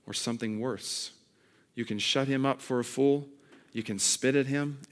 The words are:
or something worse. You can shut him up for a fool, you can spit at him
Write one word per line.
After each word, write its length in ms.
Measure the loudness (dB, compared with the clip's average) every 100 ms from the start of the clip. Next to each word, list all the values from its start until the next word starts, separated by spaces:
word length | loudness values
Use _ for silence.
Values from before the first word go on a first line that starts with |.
| -10
or 60 |
something 480 | -6 -4 -2 -2 -2
worse. 520 | -4 -4 -6 -6 -8 -12 _ _ _ _ _
You 120 | -8 -4
can 120 | -2
shut 300 | 0 2 2
him 160 | 2
up 160 | 2 0
for 200 | 0 -2
a 40 |
fool, 440 | 0 4 4 4 0 -14 -20 -20 -10
you 100 | -8
can 160 | -4 0
spit 360 | 0 2 2 2
at 100 | 2
him 340 | 0 -2 -6 -8